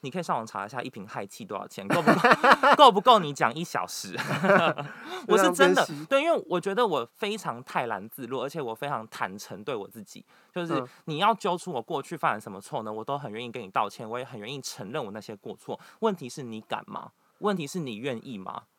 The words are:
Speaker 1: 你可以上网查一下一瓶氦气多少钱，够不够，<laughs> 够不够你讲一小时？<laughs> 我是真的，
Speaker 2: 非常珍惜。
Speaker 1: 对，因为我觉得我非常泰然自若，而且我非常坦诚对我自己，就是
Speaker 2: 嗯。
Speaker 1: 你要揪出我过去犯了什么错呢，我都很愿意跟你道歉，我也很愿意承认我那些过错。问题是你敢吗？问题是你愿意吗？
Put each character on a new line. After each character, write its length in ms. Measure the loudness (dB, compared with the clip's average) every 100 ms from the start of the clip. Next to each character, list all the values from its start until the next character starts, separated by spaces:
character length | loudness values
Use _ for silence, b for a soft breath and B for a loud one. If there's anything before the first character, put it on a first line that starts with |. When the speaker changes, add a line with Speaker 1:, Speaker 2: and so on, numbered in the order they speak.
Speaker 1:
你 100 | -6
可 100 | -8
以 20 |
上 140 | -2 -2
网 100 | -2
查 200 | -6 -6
一 20 |
下 140 | -6
一 60 | -8
瓶 180 | -10 -10
氦 200 | -10 -10
气 180 | -12
多 140 | -8 -8
少 80 | -8
钱， 200 | -10 -2
够 120 | 2
不 120 | 4
够， 80 | 4
<laughs> 560 | 6 6 6 6 6 10
够 160 | 10
不 80 | 10
够 180 | 6 6
你 140 | 6
讲 200 | 0 0
一 100 | 0
小 220 | -4 -4 -4
时？ 280 | -8 -10 -8 -4 0 4 6 6
<laughs> 540 | 0 -6 -12 -12 -12 2
我 120 | 4
是 120 | 6
真 220 | 6 6
的， 80 | 6
Speaker 2:
非 20 |
常 0 | 2
珍 0 |
惜。 180 | -2
Speaker 1:
对， 180 | 0 2
因 100 | 4
为 120 | 0 2
我 120 | -2
觉 140 | 0
得 120 | 0 2
我 220 | 2 -2 _
非 200 | -4 -4
常 260 | -6 -8
泰 220 | -6 -4 -2
然 200 | -4 -8
自 180 | -12 -8
若， 180 | -6
而 40 | -6
且 120 | -6
我 140 | -6
非 120 | -6 -6
常 200 | -6 -8
坦 280 | -6 -6 -6
诚 260 | -12 -12
对 100 | -6
我 140 | -6 -8
自 140 | -14
己， 220 | -18 -20 _ b b
就 140 | -8 -4
是 80 |
Speaker 2:
嗯。 140 | -4 -4 B -8
Speaker 1:
你 120 | 0
要 160 | 0
揪 220 | 2 -2 -4
出 160 | -4
我 80 | -6
过 220 | -4 -6
去 140 | -6 -4
犯 180 | -2
了 60 | -2
什 120 | -6
么 80 | -14
错 220 | -8 -8
呢， 100 | -6
我 100 | -8
都 140 | -6 -6
很 160 | -6
愿 100 | -10
意 80 | -8
跟 120 | -10
你 60 | -6
道 180 | -4 -4
歉， 200 | -4 -10
我 100 | -8
也 60 |
很 140 | -10 -12
愿 140 | -10
意 80 | -10
承 320 | -10 -12 -8
认 100 | -8
我 80 | -8
那 100 | -10
些 140 | -12
过 220 | -14 -14 -14
错。 220 | -12 -12 B B
问 140 | -2
题 140 | -2 -8
是 140 | -12
你 180 | -10 -10
敢 240 | -8 -8 -8
吗？ 240 | -14 -14 _ b _
问 160 | -2
题 120 | -2 -4
是 140 | -6
你 160 | -6 -6
愿 220 | -6 -6 -8
意 120 | -10
吗？ 240 | -10 -12 -14